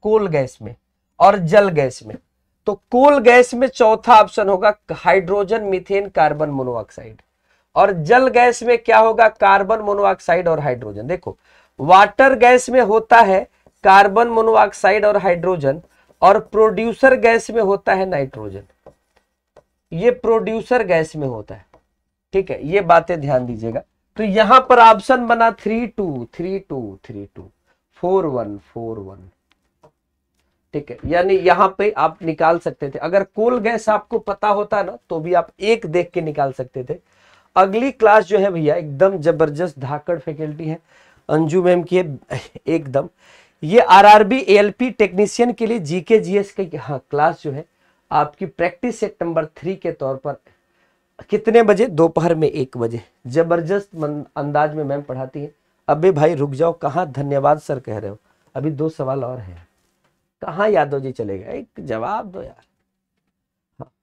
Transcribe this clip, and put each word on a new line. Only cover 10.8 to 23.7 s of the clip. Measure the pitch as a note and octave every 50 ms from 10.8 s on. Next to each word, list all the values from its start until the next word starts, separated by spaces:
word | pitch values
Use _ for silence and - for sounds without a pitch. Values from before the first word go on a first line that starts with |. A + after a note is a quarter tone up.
| B2 G#2+ G#2 G2+ G#2+
देखो, | C3+ F3 F3 _ - - _ _ _ _ _ _ _ _ _
वाटर | C3+ D3 F3+ F#3+ G#3 - - - C4+ C4+ C4
गैस | A3+ A3+ A#3+ B3+ B3+ B3 -
में | A#3+ C4 A#3+
होता | G3 G#3+ A3+ A3 _ B3 A3+
है | A#3 G3 F#3+ F#3 A#3 _ _ _ _ _ _ _ -
कार्बन | G3 F#3+ G3 G3+ G3+ F#3+ A3 A#3 A#3+
मोनोऑक्साइड | A#3 A3+ A3 A3+ A3+ A3 G#3+ G3+ - - - G3 G3 G#3+ G#3+
और | G#3 G#3 G3+
हाइड्रोजन, | F3 G3 F3 F3 E3 F3+ F#3 E3+ C#3+ C3+ C#3 E3 - _ _ _ _ _ _ _ -
और | F3+ G3+ A3 A3
प्रोड्यूसर | _ - A3 A3 A3 G3+ F3+ A3+ A#3 G#3+ - - C4 B3+
गैस | B3 G#3 A#3 A#3 A#3 - -
में | G#3+ A#3 A3
होता | F#3+ G3 G3 _ - G3
है | F#3 F#3+
नाइट्रोजन। | F#3+ F3+ D3 C#3 C3 - A2+ G#2+ G#2 F#2+ G2 G2 _ _ _ _ - _ _ _ _ _ _ _ _ _ _ _ _ _ _ _ _ _ _ _ _ -
ये | D#3+ F#3+ - -
प्रोड्यूसर | - - G#3+ A3+ A3+ A3 A3 A3 A3+ G3 - B3 B3 A3
गैस | F#3+ F3+ D#3+ D#3+ D#3 -
में | D#3 D3 C3+
होता | B2 A2 G#2 _ -
है, | G#2+ _ _ _ _ _ _ _ _ _ _ _ _ _ _ -
ठीक | F#3+ F#3+ F#3+
है, | B2+ - -
ये | C#3+ E3+ G3+ G3
बातें | E3 E3+ E3+ D#3+ - F3+ E3
ध्यान | C#3+ C#3 C#3+ B2+ B2
दीजिएगा। | B2 B2 A2 A2 A2+